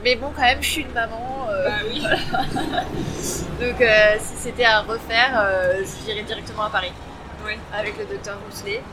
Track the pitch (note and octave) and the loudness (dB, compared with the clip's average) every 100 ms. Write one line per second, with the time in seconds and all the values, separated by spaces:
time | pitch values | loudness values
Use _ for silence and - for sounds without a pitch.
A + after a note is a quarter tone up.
0 | A#3 B3 C#4 D4 B3 C4+ - D#4+ C4 B3 | 2 0 -2 2 4 4 0 -2 -4 -4
1 | A3+ A3+ B3 C4+ A#3+ G#3 - G#3 G#3+ - | -4 -6 -6 -6 -4 0 0 0 -2 -2
2 | - - - - - - - - - - | 0 0 0 0 0 -2 -2 -2 -4 -4
3 | - - - - - - A#3+ A#3+ A#3+ G#3+ | -4 -4 -4 -4 -6 -4 -2 4 6 8
4 | G#3+ G#3+ - - A#3+ A#3 A#3+ G#3+ G#3 A3+ | 8 6 0 -6 -8 4 6 6 2 -6
5 | - A3+ B3+ B3 G3+ F#3+ F3+ F#3+ F#3+ - | 0 4 4 4 4 4 2 2 -2 -6
6 | - G#3+ G#3+ G#3 - G#3+ G#3+ G3+ F3+ F3+ | -6 -6 -6 -8 -8 -4 -2 0 -2 -8
7 | - - - - G#3+ G#3+ - G3+ G#3+ G#3+ | -14 -14 -14 -12 -8 -8 -6 -6 -4 -6
8 | G3+ G3 G#3 G3+ G3 G3 G3 A3 C4 | -8 -8 -8 -10 -12 -12 -8 -8 -8